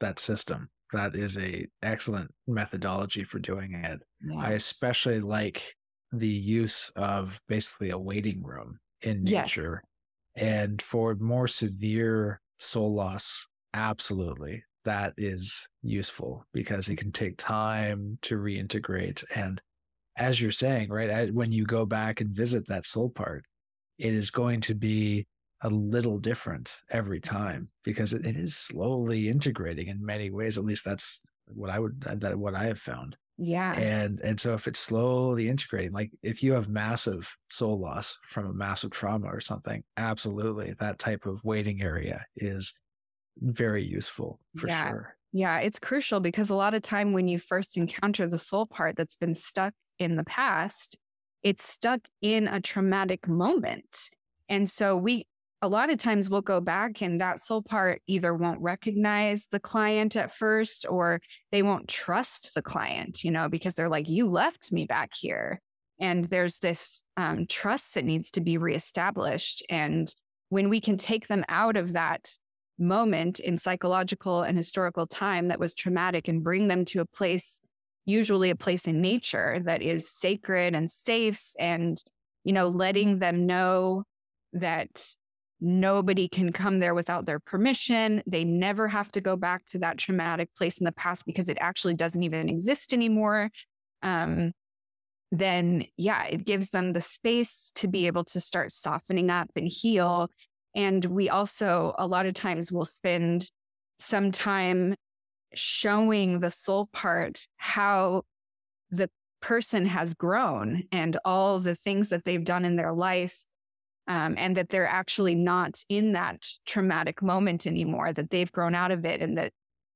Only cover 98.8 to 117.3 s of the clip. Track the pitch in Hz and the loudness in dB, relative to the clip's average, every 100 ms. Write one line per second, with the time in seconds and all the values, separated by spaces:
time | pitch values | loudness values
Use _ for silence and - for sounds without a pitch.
98.8 | 147 151 - 185 180 175 - 190 175 - | -4 -4 -2 2 2 2 0 -2 -4 0
99.8 | 226 202 175 175 175 - - _ _ 202 | 2 4 4 2 0 -6 -20 _ _ 0
100.8 | 196 190 175 185 190 196 202 - 202 175 | 2 2 2 2 2 2 0 0 2 2
101.8 | 165 - 180 180 190 185 190 165 170 175 | 2 0 0 2 0 -2 -2 -2 -2 -2
102.8 | 160 - 185 175 170 175 180 _ _ _ | -4 -2 0 2 2 2 -2 _ _ _
103.8 | _ - - 208 196 185 208 196 185 180 | _ -10 -2 2 2 0 0 2 2 4
104.8 | 185 196 _ _ _ _ _ - - - | 2 0 _ _ _ _ _ -4 -2 2
105.8 | 208 208 220 214 185 175 175 - - 196 | 2 4 4 4 4 2 0 -2 0 0
106.8 | 208 - 185 170 165 - - - - 208 | 0 -2 0 2 0 -4 -8 -8 -4 2
107.8 | 202 196 190 185 - _ _ _ _ _ | 4 4 4 2 -2 _ _ _ _ _
108.8 | - 180 190 _ _ - - 233 233 214 | -6 -2 -2 _ _ -8 0 0 2 2
109.8 | 185 175 170 165 175 220 254 120 107 170 | 2 2 -2 -2 0 2 2 0 0 -2
110.8 | 185 180 160 151 185 185 190 190 180 170 | -2 -2 0 0 2 4 4 4 0 -2
111.8 | 202 196 208 170 175 175 170 175 175 175 | 0 2 2 0 0 0 2 2 2 2
112.8 | 165 165 185 180 180 - - _ _ _ | 2 0 2 2 -2 -6 -20 _ _ _
113.8 | _ _ - 170 160 - 185 185 170 190 | _ _ -2 0 0 0 0 0 2 2
114.8 | 175 190 185 - 190 170 175 180 170 - | 2 0 0 2 4 4 4 4 2 -4
115.8 | - 202 214 180 180 - - - - 208 | -2 2 2 2 -2 -4 -10 -10 -4 0
116.8 | 190 160 160 - 190 | 2 2 0 0 2